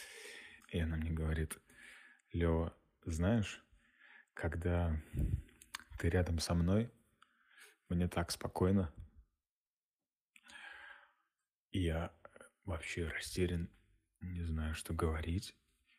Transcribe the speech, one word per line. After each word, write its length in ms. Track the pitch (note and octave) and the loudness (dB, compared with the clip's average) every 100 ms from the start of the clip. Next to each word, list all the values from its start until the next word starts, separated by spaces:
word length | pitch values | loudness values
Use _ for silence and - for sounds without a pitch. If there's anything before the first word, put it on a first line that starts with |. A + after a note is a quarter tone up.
| - - - - - - - | -14 -16 -16 -16 -18 -20 -6
И 80 | F2 | -2
она 160 | D#2+ D#2+ | 0 0
мне 140 | E2 | -2
говорит: 460 | D#2+ D#2+ D#2 D#2 - _ - - - - _ _ | 0 0 0 -2 -6 _ -20 -20 -20 -20 _ _
«Лева, 420 | F2 E2 E2 E2 - _ _ - | 2 4 4 2 -4 _ _ -4
знаешь, 560 | D#2+ F2+ A2+ G2 - - _ _ _ - - - | 2 4 4 2 -4 -16 _ _ _ -20 -20 -18
когда 640 | - E2 E2 F2 F2 E2+ D#2 - - - - - - - - - - | -6 -4 0 2 2 2 0 -4 -2 0 0 -4 -18 -16 -16 -12 -2
ты 80 | E2+ | 2
рядом 300 | F2 F2 E2 | 4 4 2
со 140 | - | 2
мной, 360 | E2+ E2+ G#2 A#2+ - _ _ _ _ _ - - _ - | 4 6 4 2 -4 _ _ _ _ _ -20 -20 _ -2
мне 200 | F2 F2 | 0 2
так 240 | F2+ E2 | 0 -4
спокойно». 600 | - - - F#2 G2 E2+ - - - - _ _ _ _ _ _ _ _ _ _ - - - - - - - - _ _ _ _ _ _ | -4 -4 2 4 4 2 -4 -18 -20 -20 _ _ _ _ _ _ _ _ _ _ -20 -20 -18 -16 -16 -18 -20 -20 _ _ _ _ _ _
И 80 | G2 | 0
я 300 | E2+ D#2+ E2 - - - - _ | 2 2 -2 -8 -20 -20 -20 _
вообще 440 | - E2 - - D#2+ | -6 -6 -4 -4 -2
растерян, 600 | - - - F2+ F2 F2 - _ _ _ _ | -4 -4 0 0 0 -4 -10 _ _ _ _
не 220 | F2+ F2 | -8 -4
знаю, 320 | E2+ D#2 D#2 | -2 -2 -2
что 200 | D#2+ - | -4 -4
говорить, 640 | E2 E2 D#2+ D#2+ F2+ - - _ _ _ | 0 0 0 -2 -2 -4 -12 _ _ _